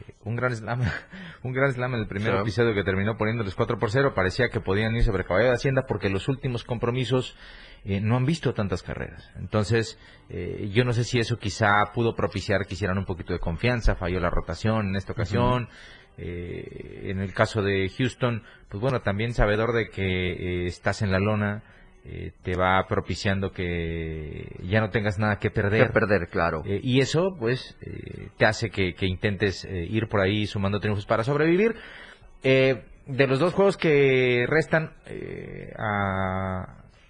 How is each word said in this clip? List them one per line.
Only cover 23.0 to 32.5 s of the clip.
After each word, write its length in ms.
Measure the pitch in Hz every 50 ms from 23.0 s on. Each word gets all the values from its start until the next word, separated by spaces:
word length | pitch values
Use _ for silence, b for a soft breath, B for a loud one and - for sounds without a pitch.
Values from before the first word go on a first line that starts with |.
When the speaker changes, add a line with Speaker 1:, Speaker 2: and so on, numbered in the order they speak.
| 90 - 92 - - 104 98 98 98 95 -
Speaker 1:
que 1040 | - 92 87 87 85 82 82 82 82 82 80 80 78 78 76 80 80 78 - - - -
ya 180 | 90 101 110
no 80 | 110 101
tengas 280 | - 117 104 107 101 101
nada 220 | 110 107 101 -
que 100 | - 107
perder. 380 | - 113 101 98 101 113 127 110
Speaker 2:
Que 60 | -
perder, 340 | - 110 95 104 90 85 -
claro. 360 | - 95 82 85 82 78 -
Speaker 1:
Eh, 160 | 95 101 101 -
y 160 | 131 123 131
eso, 380 | 131 123 - 156 180 196 185 156
pues, 380 | 113 113 131 127 - - - -
eh, 460 | - - - - - - - - 98 98 - -
te 80 | 123
hace 240 | 107 107 - 117 98
que, 240 | - 98 95 90 85
que 100 | - 101
intentes, 580 | 92 92 - - 107 101 87 107 101 90 - -
eh, 220 | - 98 90 82 87
ir 200 | 107 110 110 107
por 100 | - 104
ahí 260 | 95 92 104 107 107
sumando 360 | 101 - 107 98 98 101 101
triunfos 240 | - 107 104 101 101
para 180 | - 117 107 113
sobrevivir. 540 | 123 143 147 151 165 170 185 214 226 220 B B B B B B B B B B B - - -
Eh, 400 | 135